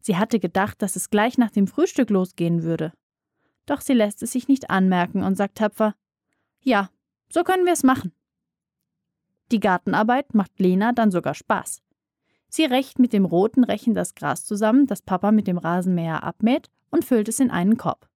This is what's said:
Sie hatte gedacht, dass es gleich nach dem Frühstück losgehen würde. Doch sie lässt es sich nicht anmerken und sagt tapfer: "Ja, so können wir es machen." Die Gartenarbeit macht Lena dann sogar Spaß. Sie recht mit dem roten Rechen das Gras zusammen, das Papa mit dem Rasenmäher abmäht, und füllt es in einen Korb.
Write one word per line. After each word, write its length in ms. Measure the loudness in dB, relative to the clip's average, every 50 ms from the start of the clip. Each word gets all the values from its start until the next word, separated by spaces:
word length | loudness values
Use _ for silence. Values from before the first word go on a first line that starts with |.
Sie 160 | _ -2 0
hatte 240 | 0 0 0 0 -2
gedacht, 400 | -2 0 -2 -2 -2 -2 -4 _
dass 160 | -6 -6 -6
es 140 | -8 -8 -2
gleich 260 | 0 2 2 2 2
nach 140 | 0 0 0
dem 160 | _ 0 0
Frühstück 420 | 0 0 0 -2 0 0 -2 0 0
losgehen 540 | 2 0 0 -2 -4 -4 -2 -2 0 -2 -2
würde. 320 | -2 -4 -4 -4 -8 -10 _ _ _ _ _ _ _ _ _ _ _ _ _ _
Doch 160 | -6 -6 -6 -2
sie 100 | 0 2
lässt 300 | 2 2 2 0 -8 -12
es 100 | -6 -6
sich 160 | -6 0 0
nicht 220 | 0 0 0 -2
anmerken 520 | 0 2 2 2 2 2 0 -2 -2 -4 -2
und 120 | -2 0
sagt 220 | -2 -2 -4 _ -2
tapfer: 360 | -4 -4 _ 0 -2 -2 -2 _ _ _ _ _ _ _ _ _ _ _ _ _ _
"Ja, 260 | 0 0 0 0 -4 _ _ _ _ _ _ _ _
so 160 | -2 -2 0
können 220 | 0 2 2 2
wir 80 | 2 0
es 80 | 2 4
machen." 300 | 2 2 2 -2 -10 _ _ _ _ _ _ _ _ _ _ _ _ _ _ _ _ _ _ _ _ _ _ _ _ _ _ _ _ -2
Die 80 | 0
Gartenarbeit 720 | 2 2 0 0 _ -2 0 0 2 2 0 0 -2 _ 0
macht 260 | 0 0 0 _ _
Lena 340 | 0 2 2 2 2 0 0
dann 180 | 2 2 2
sogar 240 | 2 0 -2 -4 -8
Spaß. 480 | -8 -4 _ -4 -4 -4 -8 -14 -14 _ _ _ _ _ _ _ _ _ _ _ _ _ _
Sie 160 | -4 -2 -2
recht 340 | 0 0 -2 -2 -4 0 0
mit 140 | 0 2 2
dem 140 | 0 0
roten 360 | 2 2 2 0 2 2 2 2
Rechen 300 | 2 0 -4 -2 -2 -2
das 220 | -2 -2 -6 -8
Gras 320 | -8 -6 -6 -6 -6 -6
zusammen, 400 | -8 -4 -2 0 2 4 4 2
das 160 | 2 0 -6 _
Papa 300 | -6 -4 -2 0 2 2
mit 140 | 2 2
dem 120 | 0 -4 -4
Rasenmäher 640 | -2 -2 -2 -2 0 0 -2 -2 -2 -4 -6 -6 -6
abmäht, 460 | -8 -8 _ 0 0 0 0 _ _ _ _ _ _
und 160 | -4 -4 0
füllt 240 | 2 0 0 0 -2
es 120 | -2 -2
in 100 | -2 0
einen 260 | 0 0 2 2 0
Korb. 320 | 0 0 -6 -6 _ _ _ _